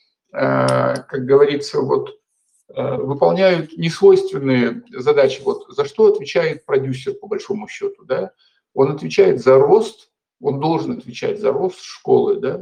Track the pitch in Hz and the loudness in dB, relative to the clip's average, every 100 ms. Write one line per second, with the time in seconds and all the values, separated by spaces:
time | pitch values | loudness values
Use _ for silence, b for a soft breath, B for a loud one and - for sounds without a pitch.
0 | _ _ _ 69 67 65 64 64 64 - | _ _ _ -4 -2 0 0 0 -2 -4
1 | - 135 127 139 143 143 - 147 - - | -8 -6 2 4 4 0 -4 -4 -2 -2
2 | - - _ _ _ _ _ - 131 165 | -4 -14 _ _ _ _ _ -8 -6 -6
3 | 131 139 170 175 190 170 156 - 165 - | -6 0 0 2 2 2 -4 -6 -6 4
4 | 196 185 - 135 135 127 120 120 - 127 | 6 6 2 -4 0 0 0 -4 -12 -4
5 | 131 143 131 - 135 - - - 139 - | 0 4 2 0 -4 -6 -6 -8 -4 2
6 | 214 208 139 175 160 151 - 135 135 131 | 2 2 -2 -2 -2 -4 -4 -2 -2 -6
7 | 135 - 104 104 - - 104 - - - | -8 -10 -10 -10 -8 -10 -10 -10 -10 -8
8 | - 135 190 _ _ _ _ - 139 151 | -6 -6 -6 _ _ _ _ 0 0 -2
9 | - - 190 127 123 135 143 208 220 - | -2 2 2 4 4 6 6 4 2 -10
10 | _ _ _ _ 143 139 156 165 135 120 | _ _ _ _ -6 -4 -2 -4 -6 -10
11 | - 113 117 - - - - - - - | -12 -8 -8 -4 -2 -2 -4 -6 -18 -8
12 | - - - - - - | 0 2 2 -2 -4 -8